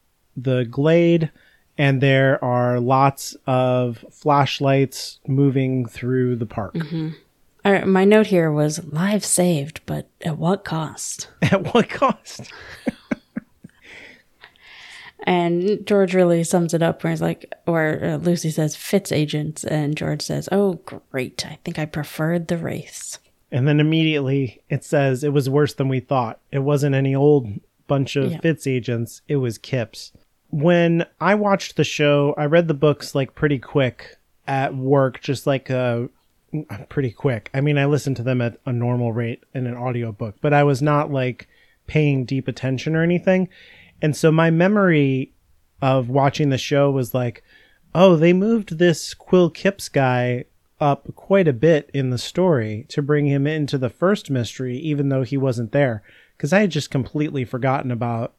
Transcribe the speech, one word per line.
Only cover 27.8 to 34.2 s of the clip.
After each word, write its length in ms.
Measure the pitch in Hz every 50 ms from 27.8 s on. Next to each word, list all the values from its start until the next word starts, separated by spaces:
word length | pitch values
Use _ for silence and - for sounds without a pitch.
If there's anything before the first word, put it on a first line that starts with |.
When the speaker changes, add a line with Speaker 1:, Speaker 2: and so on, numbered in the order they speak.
| _
Speaker 1:
bunch 300 | - 147 139 139 - -
of 140 | 143 135 - 165
Speaker 2:
Yeah. 60 | 151
Speaker 1:
Fitz 260 | - 165 156 - -
agents. 540 | 139 131 127 113 - 120 117 117 113 - - _ -
It 80 | 147
was 200 | 143 127 120 107
Kip's." 540 | - - - - 127 110 - - - - - _ _ _ _ _ _ _ -
When 560 | - 147 143 175 175 170 170 170 170 165 165 - _ -
I 140 | 156 175 202
watched 420 | 214 208 202 196 190 - - -
the 60 | - 147
show, 480 | - - - 151 147 147 147 143 143 -
I 80 | - 151
read 220 | 147 156 170 175
the 60 | 160 156
books, 400 | 139 156 151 143 - - - -
like, 180 | 143 135 - _
pretty 240 | - - 151 147 123
quick 580 | - - - 151 131 120 - - - - - _